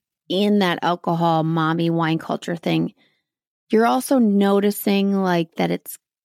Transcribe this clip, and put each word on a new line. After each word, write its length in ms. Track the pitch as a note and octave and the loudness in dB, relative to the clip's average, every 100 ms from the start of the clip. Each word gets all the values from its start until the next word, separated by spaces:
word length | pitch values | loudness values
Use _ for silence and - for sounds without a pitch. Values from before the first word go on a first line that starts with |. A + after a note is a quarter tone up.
| _ _ - | _ _ -6
in 300 | F3 G#3 G#3 | -2 0 2
that 200 | F#3 E3+ | 0 -2
alcohol, 600 | E3 F3 - E3+ E3+ D#3+ | -2 -2 -2 0 2 0
mommy, 460 | D#3+ E3 D#3+ E3+ E3 | 0 0 0 0 -2
wine 280 | E3 D#3+ D#3+ | 0 -2 -2
culture 380 | - - - E3+ | -4 -8 -6 -6
thing, 360 | F3 E3 E3+ - _ _ _ _ _ _ - | -2 -2 -4 -8 _ _ _ _ _ _ -2
you're 160 | A3 A#3 | 2 2
also 320 | B3+ - C4+ | 0 0 2
noticing, 1040 | A3+ G3+ G3 G3+ G#3 G3+ - G3 G3 G3 | 4 4 4 2 2 -2 0 0 0 0
like, 320 | F#3+ F3 E3 - | 0 0 -2 -4
that 140 | F3 | -4
it's 280 | F3 - - _ _ | -4 -8 -20 _ _